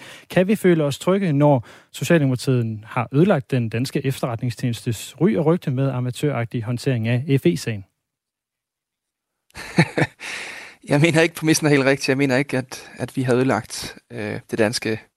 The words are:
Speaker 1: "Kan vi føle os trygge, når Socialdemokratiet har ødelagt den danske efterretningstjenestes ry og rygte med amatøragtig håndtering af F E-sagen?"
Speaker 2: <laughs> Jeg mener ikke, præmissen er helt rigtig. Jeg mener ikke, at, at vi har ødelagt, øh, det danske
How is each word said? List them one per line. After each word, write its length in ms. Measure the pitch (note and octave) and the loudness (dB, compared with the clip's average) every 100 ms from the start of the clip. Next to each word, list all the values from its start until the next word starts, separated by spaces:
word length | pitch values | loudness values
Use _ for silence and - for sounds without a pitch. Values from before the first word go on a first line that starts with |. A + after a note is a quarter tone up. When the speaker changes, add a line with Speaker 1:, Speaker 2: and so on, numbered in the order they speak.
| - - - | -12 -20 -2
Speaker 1:
"Kan 180 | F3 F#3 | 0 2
vi 80 | G#3+ | 2
føle 280 | F#3 D#3+ | 4 4
os 140 | C#3+ - | 2 0
trygge, 340 | F3 G3 F#3 | 0 0 2
når 340 | C#3+ D3 C3 - - _ | 4 4 4 0 -16 _
Socialdemokratiet 880 | - C#3 E3+ C#3 B2+ - B2+ A2+ G#2+ | -6 2 2 2 0 0 0 0 -6
har 240 | - B2+ A2+ | -6 -6 0
ødelagt 380 | C#3 G3+ D3+ - | 2 4 2 0
den 180 | B2+ A2 | -2 -2
danske 380 | A2+ C3+ D#3 C3+ | -2 -4 -4 -4
efterretningstjenestes 1120 | - C3 A#2 B2 - B2 A2+ B2 G#2+ - - | -4 -4 -4 -6 -4 -4 -4 -4 -6 -8 0
ry 160 | F#3 G3 | 0 2
og 100 | D3+ | 2
rygte 240 | F3 - | 0 0
med 200 | B2+ C3+ | -2 -2
amatøragtig 720 | B2+ B2 - D3 B2 A#2 B2 | -2 -4 -2 -2 -2 -4 -6
håndtering 460 | A2+ C#3+ C#3 A#2+ A2+ | -6 -4 -2 0 0
af 320 | B2 D3 C3+ | 0 0 2
F 40 | F3 | 2
E-sagen?" 380 | E3 - G#2 - _ _ _ _ _ _ _ _ _ _ _ _ _ _ _ _ - - - | 0 -4 -8 -12 _ _ _ _ _ _ _ _ _ _ _ _ _ _ _ _ -18 -4 0
Speaker 2:
<laughs> 80 | - - - - - - - - - - - | 0 0 -4 -6 -14 -12 -14 -16 -20 -12 0
Jeg 120 | C#3+ | 2
mener 200 | E3+ D#3 | 4 4
ikke, 140 | E3+ | 2
præmissen 320 | - D#3 D#3 D3+ | 2 0 2 4
er 40 | |
helt 140 | C#3+ | 4
rigtig. 240 | C3+ C#3 - | 4 2 0
Jeg 100 | C3+ | 0
mener 180 | C#3 B2+ | 2 0
ikke, 220 | C#3+ C3 | 0 -4
at, 320 | B2+ - - - | -6 -12 -16 -10
at 180 | B2 C3+ | -8 -2
vi 60 | |
har 120 | B2+ | 0
ødelagt, 640 | B2 C3 G#2+ - - - - - | 2 2 0 -4 -10 -12 -16 -16
øh, 280 | A#2 G#2 A2 - | -10 -8 -8 -4
det 80 | - | 0
danske 420 | G#2+ - A2 G#2+ - | 0 0 -4 -6 -8